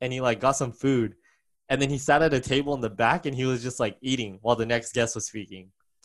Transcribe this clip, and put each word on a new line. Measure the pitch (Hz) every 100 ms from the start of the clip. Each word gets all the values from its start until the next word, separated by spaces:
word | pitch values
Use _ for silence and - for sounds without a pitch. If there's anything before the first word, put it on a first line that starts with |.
and | 127
he, | 131
like, | 127 110
got | 131
some | 135 127
food, | - 135 127 107 - _ _ _ _ -
and | 135
then | 139
he | 139
sat | 151 147
at | 160
a | 131
table | - 135 143
in | 135
the | 113
back, | 101 117 175 151
and |
he | 131
was | 131 123
just, | 123 -
like, | 110 -
eating | 131 131 104 95
while | 110 113
the |
next | 113 117 113
guest | 123 113
was | 110 -
speaking. | 110 95 92 92 _ _ _